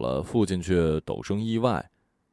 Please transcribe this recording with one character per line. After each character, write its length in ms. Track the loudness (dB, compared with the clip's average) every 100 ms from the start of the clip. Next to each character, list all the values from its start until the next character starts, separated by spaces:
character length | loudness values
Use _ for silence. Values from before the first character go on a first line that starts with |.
了， 200 | -2 -4
父 220 | 0 2
亲 160 | 2 0
却 400 | 2 2 4 2
陡 220 | -2 -8
生 200 | -4 -4
意 140 | -2 0
外。 340 | 0 -2 -6 _ _ _ _